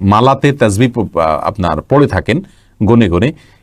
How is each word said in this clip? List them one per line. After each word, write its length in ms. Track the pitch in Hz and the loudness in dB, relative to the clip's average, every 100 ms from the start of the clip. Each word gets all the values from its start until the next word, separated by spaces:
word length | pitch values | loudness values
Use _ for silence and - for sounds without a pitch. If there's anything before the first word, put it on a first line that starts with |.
মালাতে 500 | 98 104 131 135 147 | 0 2 2 2 0
তাসবিহ 380 | 139 113 101 123 | 0 0 0 -2
প-, 280 | 117 95 82 | -2 -4 -2
আ-, 220 | 80 76 | -2 -2
আপনার 400 | - 92 90 76 | -4 -4 -4 -4
পড়ে 240 | - 135 135 | 0 0 2
থাকেন 380 | 95 82 135 - _ _ _ | 0 -2 -4 -6 _ _ _
গনে 260 | 107 117 104 | 2 4 4
গনে, 240 | 87 123 160 - _ | 2 -2 -4 -16 _